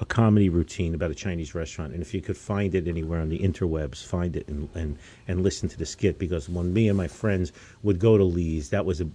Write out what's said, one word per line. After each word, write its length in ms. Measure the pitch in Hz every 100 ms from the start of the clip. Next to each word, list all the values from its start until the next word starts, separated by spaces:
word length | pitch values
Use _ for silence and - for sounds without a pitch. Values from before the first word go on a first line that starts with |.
a 40 | -
comedy 420 | 117 113 104 98
routine 460 | 85 80 - 82
about 160 | 80 85
a 40 |
Chinese 400 | 76 98 85 78
restaurant. 380 | 85 82 - 76
And 100 | 87
if 100 | -
you 100 | 98
could 140 | 98 92
find 380 | - 101 98
it 140 | 92 85
anywhere 320 | 82 80 82
on 80 | 80
the 100 | 82
interwebs, 680 | 95 - 90 80 73 -
find 320 | - 90 87 -
it 120 | -
and, 200 | 73 76
and, 240 | 82 78 73 - - -
and 140 | 90
listen 260 | 95 - 92
to 100 | -
the 80 | 80
skit, 320 | - 98 80
because 300 | 85 85 -
when 240 | 87 90
me 160 | 98 110
and 80 | 98
my 120 | 82
friends 440 | - 110 95 90 - - -
would 160 | 104 90
go 180 | 113 107
to 60 |
Lee's, 460 | 92 87 82 80 73
that 140 | 101
was 160 | 95 82
a, 40 | 80